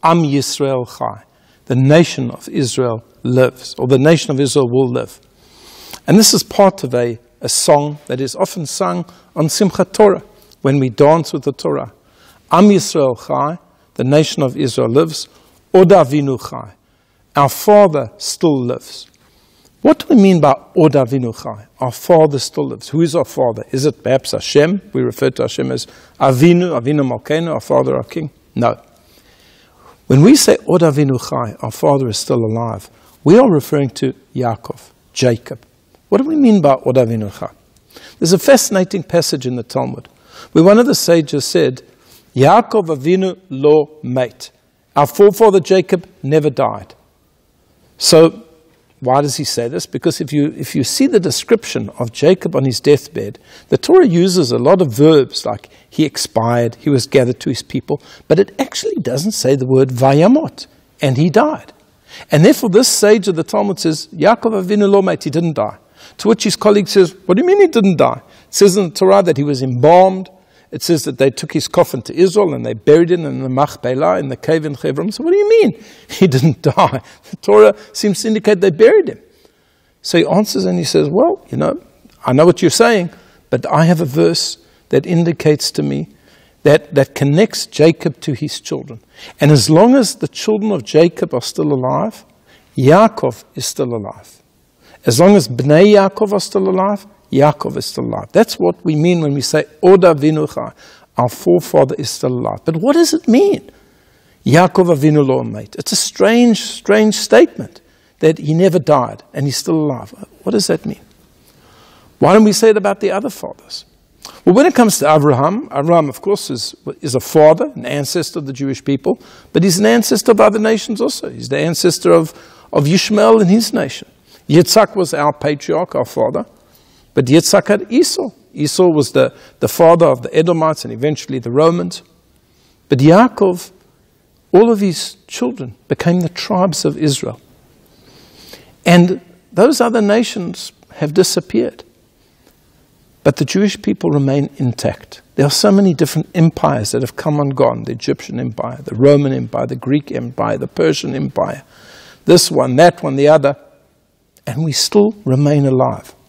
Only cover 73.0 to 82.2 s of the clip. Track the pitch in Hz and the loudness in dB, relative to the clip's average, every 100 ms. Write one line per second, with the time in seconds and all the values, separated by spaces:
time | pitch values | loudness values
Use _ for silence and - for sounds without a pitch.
73 | 170 180 151 131 131 127 147 - 123 131 | 4 -2 -4 -8 -6 -2 -4 -4 -6 -2
74 | 165 180 135 127 - 165 151 139 156 143 | -2 -2 -4 -8 -2 -2 -2 -8 -6 -6
75 | 185 214 320 392 415 453 359 - - - | -8 -6 -2 0 2 2 2 -2 -16 -20
76 | _ - 185 131 151 127 151 - 170 131 | _ 0 2 2 0 0 -2 0 0 -2
77 | - _ _ - - 208 214 202 - - | -12 _ _ -10 2 4 4 2 -12 -6
78 | 214 190 226 214 214 208 190 147 220 415 | -4 -4 -4 -2 0 0 0 4 4 4
79 | 302 - _ _ _ _ _ _ _ _ | 0 -8 _ _ _ _ _ _ _ _
80 | - 170 - 165 214 - 185 180 156 160 | -2 0 2 0 -2 -4 -4 -4 -2 0
81 | 147 180 330 - _ - 147 349 _ _ | 0 0 0 -2 _ -6 -4 -6 _ _
82 | _ _ | _ _